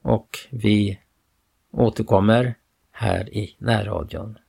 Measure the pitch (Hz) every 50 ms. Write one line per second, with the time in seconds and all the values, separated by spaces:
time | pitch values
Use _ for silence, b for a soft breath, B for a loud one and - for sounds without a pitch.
0 | _ 120 117 110 - _ - - - _ 131 113 110 107 104 104 104 98 95 -
1 | _ _ _ _ _ _ _ _ _ _ _ _ _ _ - - 120 110 - -
2 | 113 - 110 95 98 107 113 120 127 123 113 _ _ _ _ _ _ _ _ -
3 | 113 101 90 90 95 - - 107 101 - _ _ - 117 113 107 101 101 101 82
4 | - - - 82 95 110 107 - _